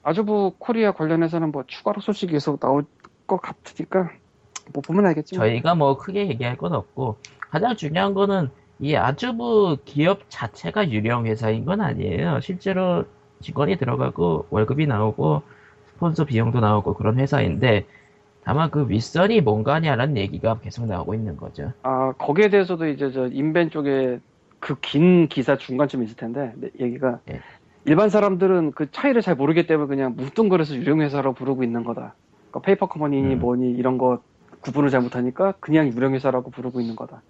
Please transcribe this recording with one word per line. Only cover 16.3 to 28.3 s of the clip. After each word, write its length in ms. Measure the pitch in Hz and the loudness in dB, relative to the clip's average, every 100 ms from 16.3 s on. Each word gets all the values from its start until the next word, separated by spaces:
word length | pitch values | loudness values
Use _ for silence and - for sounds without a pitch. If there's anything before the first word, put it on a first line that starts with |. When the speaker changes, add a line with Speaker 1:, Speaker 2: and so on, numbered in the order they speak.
| 113 117 123 | 2 2 2
Speaker 2:
나오고 320 | 107 104 - | 4 2 0
그런 260 | - 110 120 | -2 0 0
회사인데, 680 | 135 139 110 - 127 104 - - _ _ _ _ | 2 2 0 0 2 2 0 -18 _ _ _ _
다만 260 | - 135 160 | -2 0 2
그 180 | 151 131 | 0 0
윗선이 520 | 104 113 160 202 233 | 0 0 0 4 4
뭔가냐라는 720 | 123 107 110 156 160 120 143 | 4 2 2 0 2 0 0
얘기가 440 | 131 101 139 110 113 | 0 -2 -2 -2 -2
계속 240 | 98 120 | -6 -8
나오고 280 | 113 87 85 | -4 -4 -4
있는 220 | 110 110 | -6 -6
거죠. 380 | - - - 143 - | -8 -12 -10 -10 -6
Speaker 1:
아, 300 | 127 131 131 127 | -4 0 -2 -2
거기에 320 | - 151 208 | 0 4 4
대해서도 380 | 202 185 175 160 | 4 2 -2 -2
이제 240 | 139 139 | -2 -4
저 160 | 131 127 | -2 -2
인벤 420 | 131 156 165 165 | 0 0 2 0
쪽에 500 | 156 143 135 131 123 _ _ _ _ | 0 0 0 0 -4 _ _ _ _
그 160 | - 143 | -8 -6
긴 460 | - 143 175 180 160 | -2 4 6 6 4
기사 300 | - - 139 | 2 0 0
중간쯤에 480 | - 131 143 135 | 0 -2 0 0
있을 100 | 110 | -6
텐데, 380 | 117 113 127 127 | -6 -8 -6 -6
네, 140 | - 123 - | -8 -14 -6
얘기가 400 | 123 127 131 117 - | -6 -2 -4 -4 -10
Speaker 2:
예. 100 | 131 - - _ _ | -14 -16 -20 _ _
Speaker 1:
일반 240 | - 156 214 | 2 4 4
사람들은 640 | 208 202 | 4 2